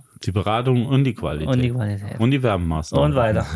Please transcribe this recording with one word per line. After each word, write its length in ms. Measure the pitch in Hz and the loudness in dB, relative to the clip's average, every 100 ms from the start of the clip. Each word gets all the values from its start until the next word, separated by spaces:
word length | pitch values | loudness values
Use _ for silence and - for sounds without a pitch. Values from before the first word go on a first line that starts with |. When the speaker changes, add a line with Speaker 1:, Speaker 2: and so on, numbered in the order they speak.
| - - | -8 -10
Speaker 1:
Die 80 | - | -4
Beratung 540 | 98 92 113 131 123 117 | -2 0 0 2 2 2
und 180 | 139 | 2
die 100 | 135 | 2
Qualität. 340 | - - 73 143 | -2 -4 -4 0
Speaker 2:
Und 120 | 127 | 0
die 100 | 123 | 0
Qualität. 480 | 123 104 101 104 110 | -2 -4 -4 -6 -2
Speaker 1:
Und 120 | 117 | 0
die 120 | 139 | 2
Werbemaßnahmen. 680 | 123 95 85 80 78 139 147 | 2 0 0 -2 0 0 2
Speaker 2:
Und 40 | 139 | 2
weiter. 300 | 113 110 69 | 2 0 -2